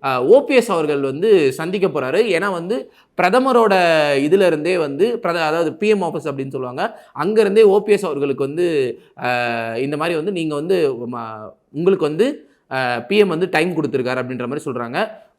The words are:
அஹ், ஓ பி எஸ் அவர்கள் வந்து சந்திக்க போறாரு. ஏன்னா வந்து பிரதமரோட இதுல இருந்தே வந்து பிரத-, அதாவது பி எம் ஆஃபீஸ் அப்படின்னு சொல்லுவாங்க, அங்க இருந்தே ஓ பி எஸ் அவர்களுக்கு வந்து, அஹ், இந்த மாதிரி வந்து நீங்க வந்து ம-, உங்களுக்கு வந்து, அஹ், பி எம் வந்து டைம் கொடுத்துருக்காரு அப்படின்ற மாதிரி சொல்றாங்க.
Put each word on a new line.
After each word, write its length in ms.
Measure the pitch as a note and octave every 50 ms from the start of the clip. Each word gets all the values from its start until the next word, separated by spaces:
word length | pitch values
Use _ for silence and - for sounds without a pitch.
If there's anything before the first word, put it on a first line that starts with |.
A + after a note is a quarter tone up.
அஹ், 160 | - C#3 C3
ஓ 280 | B2+ B2 C#3+ G#3+ C#4 C#4+
பி 100 | - C#4+
எஸ் 160 | B3+ - -
அவர்கள் 300 | G3 E3 D#3 D3+ D3 C#3+
வந்து 520 | C3+ C3+ C3 D3 F3+ A3+ G#3 F3+ D3+ C3+ C3
சந்திக்க 340 | - D#3+ E3+ F#3 G#3 F3+
போறாரு. 320 | F3 C3+ D3+ C3 B2+ C#3 F#3+ A#3
ஏன்னா 240 | A#3 F3 E3 F#3+ G3+
வந்து 400 | F#3+ E3+ E3 F3+ A3+ C4+ - - _ _ _ _ _
பிரதமரோட 560 | - F3+ F3+ F#3+ B3+ C4 C4+ B3+ A#3+ A3+ G#3+ G3 F#3 F3 E3+ E3 D#3 D3+ D3 C#3+
இதுல 280 | C3+ C#3 D3+ F3 G3+ G3
இருந்தே 320 | F3+ D#3+ D3+ D3+ E3+ F#3
வந்து 420 | F3+ D#3 C#3+ C#3 C#3+ F#3 A#3+ A#3+ -
பிரத-, 240 | - F3 E3+ F3 D#3+
அதாவது 280 | D3+ D#3 E3 E3+ D#3 -
பி 140 | - G#3
எம் 140 | G#3+ A3 G3+
ஆஃபீஸ் 260 | F3+ E3 - D#3+ C#3
அப்படின்னு 240 | D#3 C#3 C#3 C3+ C3+
சொல்லுவாங்க, 320 | C3+ C3+ B2+ B2 B2+ C#3 F#3 A#3 - - - _ _
அங்க 280 | C3 D3+ F#3+ A3 G#3+
இருந்தே 220 | G#3+ G3 G3 A3 A3
ஓ 180 | G3+ F#3+ G#3
பி 100 | G3+ G#3
எஸ் 140 | G3+ F#3+ F3+
அவர்களுக்கு 380 | F3 D3 C#3 C#3 C#3+ C3+ C3 C#3
வந்து, 240 | C3+ D3 E3 F3 F3 E3 D3 C3 A#2+ A#2 - _ _ _ -
அஹ், 580 | - B2 B2 A#2+ A#2+ A#2+ A#2 A#2 A2+ A2+ A2+
இந்த 200 | A#2 C3+ C#3 D3
மாதிரி 180 | D3 D#3 F3 E3+
வந்து 160 | D#3 D#3 G3
நீங்க 240 | G3 F3 E3 D#3 D3+
வந்து 220 | C#3+ D3+ F3 F#3+ F3+ D#3+ C#3 C3 A#2 A#2+ A#2
ம-, 380 | B2 A#2+ A2+ A2+ A2 G#2+ G#2+ G#2 - _ _ _
உங்களுக்கு 340 | - C#3+ E3+ F#3 G3 - D#3
வந்து, 220 | D3 D3+ D#3+ G#3+ C4+ D4 - - _ _ _ _ _
அஹ், 340 | C3+ C3 C3 B2 A#2+ A#2 A#2+
பி 120 | - G3
எம் 100 | G#3+ G3+
வந்து 220 | F#3+ D#3+ D#3 F#3 F3
டைம் 260 | - D#3+ E3 F3+ F3
கொடுத்துருக்காரு 460 | D3+ D#3 C3+ B2+ C3 B2 B2 B2+ B2+
அப்படின்ற 260 | B2 B2 C3 A#2 B2
மாதிரி 180 | A#2+ C3+ D3+ D3+
சொல்றாங்க. 340 | D3+ B2 A#2+ A#2+ A#2+ B2+ E3 G#3+ G#3+ - - - _ _